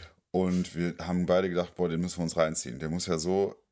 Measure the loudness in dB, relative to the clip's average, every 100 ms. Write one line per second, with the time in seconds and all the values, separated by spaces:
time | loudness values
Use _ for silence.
0 | -20 _ _ 0 2 2 0 -2 -4 -4
1 | -4 0 4 4 4 0 -2 -2 -2 0
2 | -2 -2 -2 2 0 0 -6 -6 -4 -4
3 | -2 -2 0 2 0 -2 _